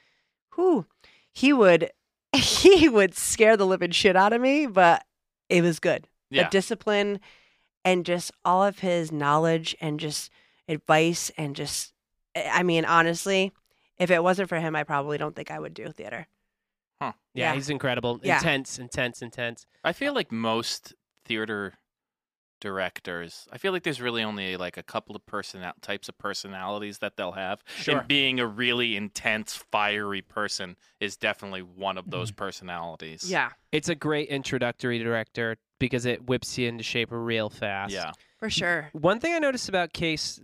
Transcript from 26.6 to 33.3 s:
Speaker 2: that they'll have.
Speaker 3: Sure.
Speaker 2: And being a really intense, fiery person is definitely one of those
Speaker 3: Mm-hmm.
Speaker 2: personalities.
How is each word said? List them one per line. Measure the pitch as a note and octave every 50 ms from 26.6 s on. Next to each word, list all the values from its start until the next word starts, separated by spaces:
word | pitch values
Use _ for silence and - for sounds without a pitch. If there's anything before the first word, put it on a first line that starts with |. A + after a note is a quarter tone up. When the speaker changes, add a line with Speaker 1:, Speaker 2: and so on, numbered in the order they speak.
| F#2 F#2+ G#2 G#2 G#2+ G#2 G2+ -
Speaker 2:
that | - G2+ -
they'll | - G2+ F2+ F2
have. | G2 F#2+ F#2 G2+ - _ - -
Speaker 3:
Sure. | - - - C#3+ C3+
Speaker 2:
And | B2+ -
being | C#3+ C#3+ C#3 C3+ B2+ B2+
a | B2
really | A2+ G#2 G#2+ B2 B2 A#2+ A#2+ B2 A#2 G#2+
intense, | G2+ G#2 G2+ - - - A#2+ A2 A2 G#2+ - - - - _
fiery | - G#2+ G#2 G#2 G#2 G#2+ G#2 G2+ G2+ F#2+ -
person | _ _ A2 G#2 G2+ - - G2 F2+ F2+ - _ _ _ _
is | G#2+ G2+ -
definitely | - - G#2+ G2+ - G#2 G2+ F#2+ F#2 F#2
one | F2+ F2+ F#2 F#2+ G2 F#2+ F#2
of | F2+ -
those | - F2+ F2+ A2
Speaker 3:
Mm-hmm. | G2+
Speaker 2:
personalities. | - G2+ F#2+ - - F#2 F2+ F2 E2+ E2+ E2+ D#2+ - D#2+ D#2+ D#2+ E2 - F3+